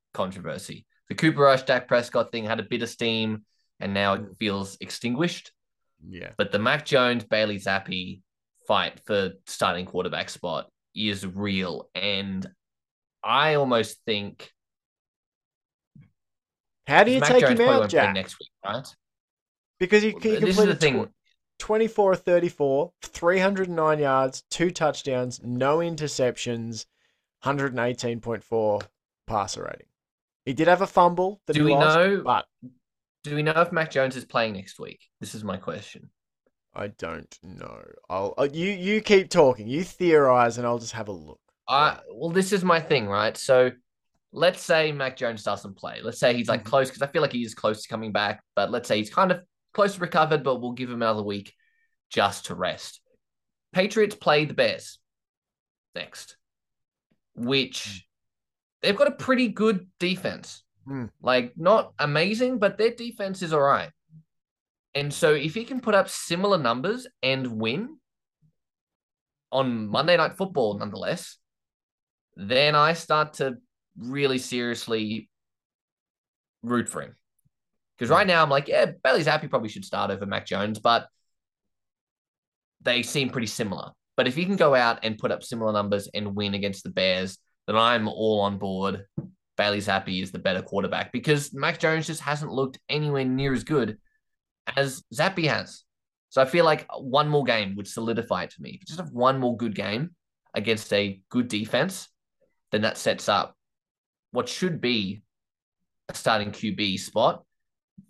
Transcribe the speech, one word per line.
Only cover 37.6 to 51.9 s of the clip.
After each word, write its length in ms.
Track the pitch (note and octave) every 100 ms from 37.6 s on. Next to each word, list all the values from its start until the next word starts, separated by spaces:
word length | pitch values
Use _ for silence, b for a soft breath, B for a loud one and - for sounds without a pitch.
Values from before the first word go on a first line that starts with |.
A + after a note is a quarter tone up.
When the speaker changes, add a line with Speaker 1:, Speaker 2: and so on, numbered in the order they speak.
| - A1 G1+ G1+ -
Speaker 2:
I'll, 260 | F#2 G2 -
uh, 100 | C#3
you, 200 | D#3 F#3+
you 300 | F#3+ F#3 G#3+
keep 280 | G#3+ G3 F3+
talking. 360 | F3 C#3 A2+ G#2+
You 160 | C#3+
theorize, 760 | - - F3 D#3 C3+ B2 A#2 A#2
and 80 | A#2+
I'll 120 | A#2+
just 140 | A2+
have 160 | A2+ G#2
a 40 |
look. 280 | F2+ D2+ - _ _ -
Speaker 1:
I, 200 | C3+ D3
Speaker 2:
Right. 120 | - -
Speaker 1:
well, 180 | G#2+ E3
this 220 | F3+ F#3+
is 100 | G3+
my 140 | F3+ E3
thing, 300 | D3 C#3 G#2
right? 280 | G2+ A2 -
So 360 | - B2+ B2+ - _ _ _ _ _
let's 300 | C3+ F3 F#3
say 300 | - E3 D#3
Mac 240 | C#3+ C3 C3
Jones 260 | A#2+ A2
doesn't 340 | G#2+ G2+ G2+ G2
play. 240 | C#2 A1+
Let's 180 | A2 -
say 140 | B2+
he's, 140 | A#2+ A#2
like, 120 | A2+
Speaker 2:
Mm-hmm. 80 | -
Speaker 1:
close, 220 | F3 C3
'cause 120 | -
I 60 | C#3
feel 120 | E3
like 120 | C#3
he 100 | B2
is 120 | A2+
close 280 | - G#2+ G#2+
to 60 | -
coming 240 | A2+ A2
back, 300 | G#2 G#2 G#2+ _
but 160 | - G2+
let's 160 | - -
say 100 | G#2+
he's 140 | G#2+
kind 200 | - F#3
of 100 | F3+ - _ _
close 220 | - G3+
to 60 | F#3+
recovered, 420 | F3+ E3+ D3+ D3+
but 180 | C3+ B2
we'll 120 | B2
give 160 | A#2+ B2
him 120 | A#2
another 200 | A2+ G#2+
week 320 | G#2 G2+ - _ _ _ _